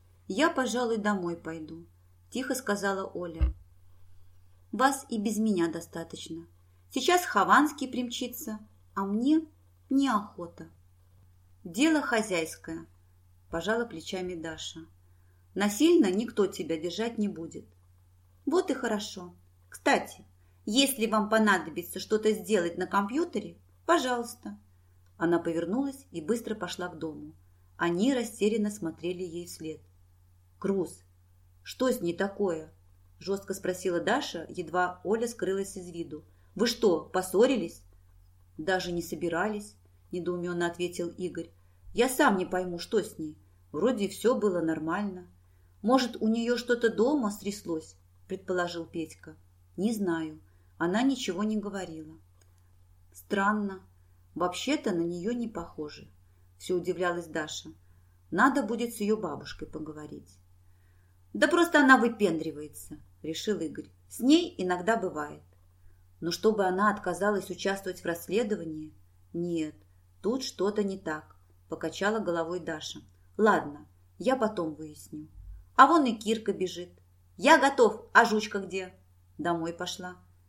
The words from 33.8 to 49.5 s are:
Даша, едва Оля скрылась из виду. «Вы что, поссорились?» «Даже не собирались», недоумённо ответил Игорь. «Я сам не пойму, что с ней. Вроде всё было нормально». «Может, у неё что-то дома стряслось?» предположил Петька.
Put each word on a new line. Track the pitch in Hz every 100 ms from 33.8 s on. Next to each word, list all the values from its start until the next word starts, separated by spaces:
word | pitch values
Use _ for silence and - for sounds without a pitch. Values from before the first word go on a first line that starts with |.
| 190 170
Даша, | 165 254 294 170 156
едва | - 160 175 180 180
Оля | 175 220 233
скрылась | - 185 196 190 190
из | 175
виду. | 170 151 151 - - -
«Вы | - 233
что, | - 214 160
поссорились?» | - 185 180 185 254 254 165 - - - - - - _ - -
«Даже | 156 185 180
не | 175
собирались», | 165 160 170 165 208 208 202 - _ - _
недоумённо | 180 165 175 175 175 170
ответил | 170 175 175 175
Игорь. | - 180 165 165 - - _ -
«Я | 185 254
сам | 262 285 196
не | 180
пойму, | 185 180 170
что | - 214
с | - -
ней. | 156 151 - _ _
Вроде | 147 214 220 190
всё | - 220 226
было | 208 175
нормально». | 160 156 156 185 208 180 180 - _ _ _ _
«Может, | 208 262 240 -
у | 220
неё | 226 233 240
что-то | - 240 233
дома | 196 240 302 214
стряслось?» | 208 202 196 - 160 - - - - -
предположил | 190 190 180 175 170 165
Петька. | 170 160 - - 156 -